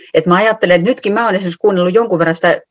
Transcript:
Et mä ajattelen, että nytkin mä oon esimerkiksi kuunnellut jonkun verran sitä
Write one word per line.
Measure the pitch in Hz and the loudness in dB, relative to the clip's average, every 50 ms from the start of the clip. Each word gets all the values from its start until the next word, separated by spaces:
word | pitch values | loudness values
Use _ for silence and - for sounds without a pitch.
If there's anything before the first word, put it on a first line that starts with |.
| - - - | -12 -4 -2
Et | 165 160 | -2 0
mä | 175 175 | 2 2
ajattelen, | 185 214 220 214 220 - 175 180 175 | 2 2 0 0 0 0 2 2 2
että | 170 220 | 2 0
nytkin | 262 - - 208 202 | -2 -2 -2 -4 -2
mä | 220 233 | -2 -2
oon | 226 196 | -2 -2
esimerkiksi | 185 190 180 170 - | -2 -4 -6 -6 -2
kuunnellut | - 208 196 180 175 180 180 | -2 0 0 0 0 0 0
jonkun | 226 233 220 185 160 | 0 0 0 -2 -2
verran | 165 165 165 | 0 -2 -2
sitä | - - 175 151 - - _ | 0 0 0 0 0 -4 _